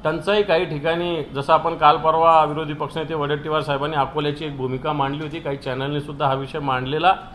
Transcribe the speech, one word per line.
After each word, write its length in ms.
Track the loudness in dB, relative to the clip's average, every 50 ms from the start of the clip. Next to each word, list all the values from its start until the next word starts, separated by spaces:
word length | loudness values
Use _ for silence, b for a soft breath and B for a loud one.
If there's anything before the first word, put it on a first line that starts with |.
| -4
टंचाई 400 | -2 -2 -2 0 0 2 2 4
काही 220 | 4 2 2 2
ठिकाणी, 580 | 0 -4 -4 -2 -2 0 0 -2 -2 -4 -4 -6 -6 -6
जसं 180 | -6 2 4 4
आपण 220 | 4 4 2 -2
काल 220 | 4 6 6 6 6
परवा 460 | 4 2 4 6 6 6 6 6 6
विरोधी 300 | 4 2 -2 -4 -4 -4
पक्षनेते 400 | -6 -6 -6 -4 -6 -6 -4 -4
वडेट्टीवार 480 | -4 -2 -2 -2 -2 -2 -2 -2 -2
साहेबांनी 340 | 0 0 -2 -2 -2 -2 0
अकोल्याची 500 | 0 -2 0 0 -2 -2 -2 -2 -4 -6
एक 120 | -8 -6 -4
भूमिका 360 | -4 -4 -4 -4 -4 -4 -2
मांडली 300 | 0 0 -2 -2 -4 -6
होती, 160 | -8 -8 -8
काही 180 | -6 -6 -6 -6
चॅनलने 440 | -6 -6 -6 -4 -4 -4 -4 -4
सुद्धा 260 | -6 -6 -6 -2 0 0
हा 60 | 0
विषय 260 | -2 -4 -6 -8 -6
मांडलेला 540 | -4 -2 -2 -2 -2 -4 -4 2 4 2 2 2 B B B